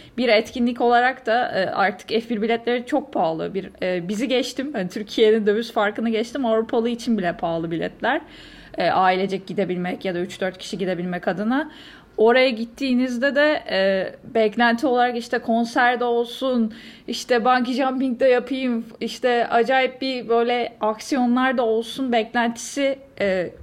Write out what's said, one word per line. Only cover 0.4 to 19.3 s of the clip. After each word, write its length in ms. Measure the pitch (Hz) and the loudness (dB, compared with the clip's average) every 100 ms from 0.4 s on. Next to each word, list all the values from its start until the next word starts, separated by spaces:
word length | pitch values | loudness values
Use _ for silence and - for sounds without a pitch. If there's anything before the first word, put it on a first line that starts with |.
| 220 254 240 240 | 2 -2 -2 2
olarak 440 | 240 240 247 262 - | 2 4 2 0 -2
da, 260 | 226 247 | 0 0
e, 180 | - 180 | -2 -2
artık 400 | - 196 208 - | 0 0 0 -4
F 200 | 220 226 | -4 -2
bir 120 | 226 | -4
biletleri 440 | 214 233 233 247 240 | 0 -2 0 -4 0
çok 280 | 294 294 | -2 -2
pahalı. 400 | - 170 160 175 | -2 0 0 -4
Bir, 160 | 180 185 - | -6 -8 -6
e, 260 | 185 180 170 | -2 -2 -4
bizi 200 | 208 240 | -4 0
geçtim. 440 | 254 254 - 269 269 | 0 -2 -6 -6 -4
Yani 140 | 180 | -4
Türkiye'nin 560 | 220 214 - 220 220 208 | -6 -6 2 4 4 4
döviz 260 | 208 233 | 0 0
farkını 380 | - 208 214 226 | 0 0 0 -2
geçtim. 360 | 220 226 294 240 | -2 -2 -2 0
Avrupalı 440 | 220 226 240 226 | 0 2 0 0
için 280 | 233 247 220 | -2 -2 0
bile 200 | 175 175 | 0 -2
pahalı 340 | 170 165 165 | -2 -2 -2
biletler. 500 | 165 175 - 208 294 - - - - - - | -4 -4 -4 -2 -2 -4 -20 -20 -20 -14 -2
E, 120 | 175 | 0
ailecek 580 | - 185 185 190 190 190 | 4 4 2 0 -4 -6
gidebilmek 580 | 180 185 180 180 - 190 | -4 -2 -2 -4 -4 -4
ya 100 | 175 | -4
da 40 | |
üç 220 | 190 - | -4 -4
dört 160 | 190 185 | -6 -6
kişi 200 | - 202 | -10 -6
gidebilmek 500 | 185 180 180 180 - | -4 -4 -4 -4 -4
adına. 440 | 175 214 262 311 - - - - - | -2 0 0 -2 -8 -20 -20 -10 2
Oraya 320 | 214 247 262 | 4 6 4
gittiğinizde 840 | 220 233 - 269 247 254 240 277 269 | 2 -6 -4 0 0 0 0 0 2
de, 280 | 302 302 - | 2 2 -2
e, 440 | 185 196 190 185 - - | 0 2 2 -2 -8 -4
beklenti 540 | 226 214 220 240 233 302 | 2 2 4 2 2 2
olarak 300 | 247 247 240 | 2 2 0
işte 220 | 233 247 | -4 -4
konser 600 | 240 226 233 277 240 247 | 0 0 0 2 2 2
de 40 | |
olsun, 720 | 240 240 233 - 262 254 220 - - - - | 0 0 -2 -2 -2 0 0 -4 -20 -18 -10
işte 380 | 240 - 240 233 | -8 0 2 4
bungee 280 | 254 240 | 2 2
jumping 460 | 247 262 262 269 240 | 0 0 0 -2 2
de 60 | 269 | 4
yapayım, 600 | 247 247 262 262 233 233 - | 4 0 -4 -2 -2 -6 -8
işte 480 | 233 - 254 | -8 -2 0